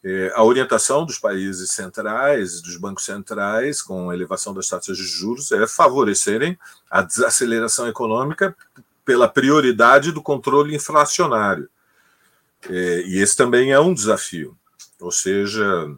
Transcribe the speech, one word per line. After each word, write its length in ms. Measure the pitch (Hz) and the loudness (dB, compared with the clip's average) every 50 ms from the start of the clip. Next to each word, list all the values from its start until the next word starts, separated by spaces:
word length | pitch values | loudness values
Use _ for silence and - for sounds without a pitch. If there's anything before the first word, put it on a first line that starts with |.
eh, 300 | - 95 95 95 95 92 95 | -6 -6 -4 -4 -4 -4 2
a 80 | 117 | 4
orientação 640 | 113 113 123 131 131 123 123 107 - - 139 147 165 | 4 4 4 2 2 2 0 0 0 0 0 0 -2
dos 140 | 151 - - | -4 -8 -4
países 520 | - 107 98 95 95 98 95 90 92 90 | -4 -4 -2 -2 -4 -6 -6 -8 -8 -8
centrais, 880 | - - 98 92 _ - 104 107 107 120 131 147 147 123 98 87 87 87 | -8 -8 -10 -12 _ -8 -8 -6 -4 -2 0 2 2 0 -2 -4 -8 -12
dos 160 | 82 87 90 85 | -14 -14 -14 -10
bancos 260 | 92 101 98 95 - | -10 -10 -8 -8 -8
centrais, 800 | - 101 101 95 - 107 101 101 101 107 113 127 143 143 - | -8 -10 -12 -10 -10 -8 -6 -4 -2 -2 -2 -2 -2 -6 -6
com 260 | - - 95 92 90 90 | -8 -8 -8 -8 -6 -6
a 60 | 87 | -6
elevação 400 | 87 90 85 95 92 - 101 98 | -6 -6 -8 -8 -8 -8 -10 -10
das 120 | 95 92 | -8 -8
taxas 300 | - - 90 - - 95 | -6 -8 -8 -8 -8 -10
de 80 | 90 95 | -8 -8
juros, 480 | 90 - - 90 107 120 131 143 - | -8 -8 -6 -6 -6 -6 -8 -4 -2
é 140 | 113 101 110 | 0 0 0
favorecerem 920 | 110 - - 165 139 127 139 127 104 101 - - 101 104 113 139 170 180 _ - - - _ _ _ | -2 2 2 2 4 4 2 0 2 0 0 0 0 0 0 -2 -4 -4 _ -16 -20 -20 _ _ _
a 120 | - 95 | -2 -2
desaceleração 840 | 95 85 - 110 120 117 - - 127 117 113 113 117 110 - - 120 | -2 -2 -2 -2 0 0 0 0 0 0 0 -2 0 -2 -2 -4 -4
econômica 680 | 120 110 - 120 110 110 120 135 147 151 - 196 190 165 _ _ _ _ - - _ _ _ _ | -6 -4 -4 -4 -2 -2 -2 -2 -4 -2 -2 -2 -4 -4 _ _ _ _ -20 -20 _ _ _ _
pela 240 | - 127 123 147 - | 2 4 4 4 4
prioridade 840 | - 139 123 135 147 151 135 123 120 104 117 120 135 143 139 170 | 4 2 4 4 4 6 4 4 4 6 6 8 8 6 6 2
do 120 | 156 151 | -6 -6
controle 520 | - - 143 131 - 139 135 143 147 151 151 | -4 -4 -4 -2 0 2 4 4 4 2 -2
inflacionário. 920 | 147 - - 156 151 147 143 - - 175 151 123 110 104 101 95 80 67 - _ _ _ _ _ _ _ _ _ _ _ _ _ _ _ _ _ _ - - | -6 -6 0 2 2 2 2 2 0 0 0 2 0 2 0 0 -2 -6 -14 _ _ _ _ _ _ _ _ _ _ _ _ _ _ _ _ _ _ -12 -8
É, 340 | 92 90 90 90 87 87 | -6 -4 -2 -2 -2 -2
e 160 | 90 95 92 95 | -4 -2 0 0
esse 180 | 98 - - | 2 2 4
também 340 | - 135 123 120 123 131 135 | 2 2 4 6 4 4 6
é 80 | 135 139 | 6 6
um 140 | 156 185 | 6 4
desafio, 640 | 185 123 104 110 104 - - - - 82 76 - - _ _ _ _ _ - _ _ _ | 2 0 2 0 0 0 -2 -10 -10 -10 -10 -12 -14 _ _ _ _ _ -20 _ _ _
ou 140 | 87 90 | -10 -6
seja 840 | 87 - - 95 98 101 101 101 101 110 104 101 95 87 78 73 73 | -6 -4 -2 -2 0 0 -2 -2 -2 -2 0 0 0 -2 -4 -6 -12